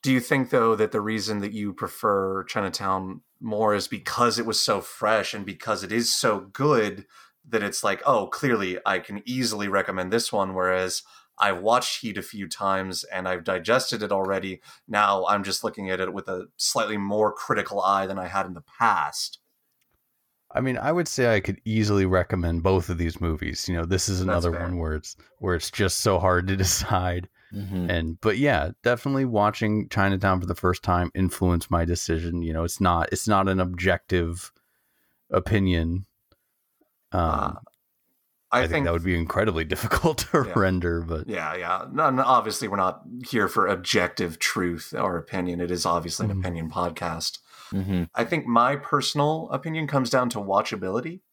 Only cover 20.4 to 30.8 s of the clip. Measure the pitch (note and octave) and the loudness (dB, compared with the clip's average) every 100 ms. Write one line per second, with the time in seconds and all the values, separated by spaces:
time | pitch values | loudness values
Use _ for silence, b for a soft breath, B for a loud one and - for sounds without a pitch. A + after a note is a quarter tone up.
20.4 | _ - C3 B2 C#3 F3 E3 - B2 G#2+ | _ -2 -2 -2 0 0 0 2 4 4
21.4 | - G2 - A2 G#2+ G2+ F#2+ F#2 F2 F#2 | 0 -6 0 2 4 4 4 4 2 0
22.4 | E2+ E2+ F2 F#2+ E2+ E2+ E2+ - E2 D#2+ | 0 2 4 2 2 -2 -2 -2 -2 -2
23.4 | D#2+ - - E2+ E2 F#2 - F#2 F#2 F2 | -4 -6 -4 -2 0 0 0 0 0 2
24.4 | F2 F2 F2 F2+ E2 D#2 - - b b | 0 -2 -4 -4 -4 -6 -8 -20 b b
25.4 | G2 F2 - - G2 - A2 F#2 F#2 F2+ | -2 -2 -4 0 0 2 2 4 4 2
26.4 | F#2 F#2+ F#2 - - G2 F2+ F2 - b | 2 0 2 0 0 0 0 -4 -8 b
27.4 | b G2+ F#2 F#2 F2 F2 E2 E2 A2 G#2+ | b -12 -6 -4 -2 -2 -2 -2 0 2
28.4 | C#3+ G#2 D2+ - A#2+ A#2+ C#3 C#3 C3 A2 | 4 2 0 0 0 2 0 0 2 4
29.4 | G#2 - G#2+ G#2+ G2 - G2 F#2+ G2 F#2 | 2 2 0 0 0 2 2 4 2 2
30.4 | F2+ F2+ - F2+ | 0 0 0 0